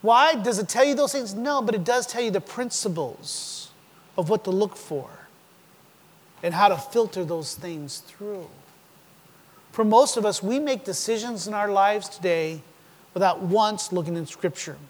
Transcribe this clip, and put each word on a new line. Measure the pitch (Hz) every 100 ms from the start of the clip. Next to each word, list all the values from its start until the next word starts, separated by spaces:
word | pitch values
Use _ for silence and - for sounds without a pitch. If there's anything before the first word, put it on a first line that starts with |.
Why? | 208 233 311
Does | 294 214 208
it | 190
tell | 226
you | 285
those | 277 285
things? | 277 226
No, | 202 262 277
but | 226
it | 220
does | 170 247
tell | - 233
you | 233
the | 190
principles | - - 247 - 208 165 131 - - - - - - - _ - - -
of | 165
what | 214
to | -
look | 190 208
for | - - 147 127 - - _ _ _ _ _ _ _ _ _ _ -
and | 170
how | 170 202
to | 165
filter | - 233 220 185
those | 165 165 156
things | - 180 160 143 -
through. | - - 208 196 156 139 - - _ - _ _ _ _ _ - -
For | -
most | 214 220 285 233
of |
us, | 208 -
we | 190 262
make | 294 254
decisions | - 180 - 226 240 220 180
in |
our | 214 208
lives | 196 196 208 196
today | - 175 165 160 160 - - - - -
without | 180 208 -
once | 185 208 214 214 -
looking | 180 165 170
in |
Scripture. | 151 - 180 - - 143